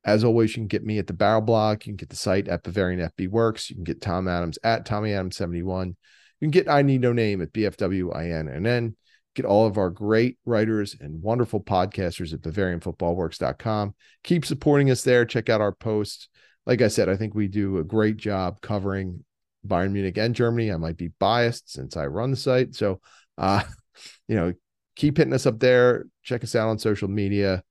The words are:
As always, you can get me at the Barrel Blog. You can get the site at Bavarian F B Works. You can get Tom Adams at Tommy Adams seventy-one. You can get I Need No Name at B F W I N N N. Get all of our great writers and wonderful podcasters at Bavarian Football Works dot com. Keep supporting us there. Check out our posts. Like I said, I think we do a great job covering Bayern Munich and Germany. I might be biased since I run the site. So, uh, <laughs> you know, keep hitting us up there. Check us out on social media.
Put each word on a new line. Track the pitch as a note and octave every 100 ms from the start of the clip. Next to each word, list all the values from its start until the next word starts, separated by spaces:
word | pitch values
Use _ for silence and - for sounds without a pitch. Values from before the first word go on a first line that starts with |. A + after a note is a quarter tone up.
| -
As | G#2+
always, | A#2 A#2 A2
you | A#2
can | G#2
get | G#2+ G#2+
me | G#2+
at | -
the |
Barrel | F#2 G#2 A2
Blog. | G#2+ A2 G#2+ G#2+
You | -
can | G2
get | -
the | -
site | G2+ F#2+ F2+
at | F2
Bavarian | F2 F#2+ F#2 F2+
F | E2
B | - F#2+
Works. | A2 A#2 G#2+ -
You | -
can |
get | E2 -
Tom | G2+ F2 F#2
Adams | F2 E2+ D#2
at | A#2 A2+ -
Tommy | G#2+ G#2+
Adams | G2+ F#2 -
seventy-one. | F2 F2 F2+ F#2 F#2 F2+ _ _ _ _
You | D3+
can |
get | E3 -
I | D3
Need | C#3+ C3
No | B2
Name | A#2+ A2 G2
at | E2
B | G#2+ G#2
F | -
W | F#2 F#2+ F2+
I | C#2 E2+
N | D#2+ D#2
N | C2+
N. | G#2+ B2 A#2 A2+ _ _ _
Get | -
all | - G2+ A2
of | G2+
our | F#2
great | E2+ G#2 A2 B2 - -
writers | A2+ A2 A2 G2+ -
and | C#2+ D#2+
wonderful | F#2+ A#2+ A#2 G#2+
podcasters | - F#2+ F#2+ - F2 - E2
at | D#2+
Bavarian | D#2+ D#2+ F#2 F2
Football | F#2 E2 E2+ F2
Works | E2 -
dot | B1+ C2
com. | A#2 G#2+ G2+ - _ _
Keep | - F3 -
supporting | C#3 D3+ C#3+ C#3
us | B2
there. | - B2 A#2
Check | A#2+ G#2+
out | A2
our | G#2
posts. | F#2+ A#2 G#2+ G2+ - - _ _ _
Like | - B2
I | A2
said, | A2+ F#2
I | G2
think | G#2+
we | G#2 G2+
do | G2+ G2 F#2+
a |
great | D#2+ A2 G#2+ G#2+
job | G#2+ F#2+ F2+ F#2
covering | - G#2 G2 G2 F#2 F2+ - _ _ _ G2
Bayern | F2 F#2+
Munich | G2+ F#2+ G2+
and | A#2
Germany. | A#2+ A#2 A#2 A2
I | E2
might | E2 E2
be | F2 -
biased | G2 A#2 A#2 A#2 -
since | - C2+ -
I | C#2+
run | E2+ B2+
the | C3
site. | C#3 B2+ B2+
So, | C3+ G#2 F#2 _ _ _ -
uh, | F#2+ G2 - - _ _
<laughs> | - _ -
you | A2+
know, | F2 F2 _ _ _ -
keep | D3 D3
hitting | C3+
us | C3
up | C#3 A2
there. | B2+ B2 B2 A#2+ - _
Check | - B2
us | A#2
out | A#2 A2
on | G#2+
social | A2 G#2 G2+
media. | G#2 G2 G2+ G2 F#2 -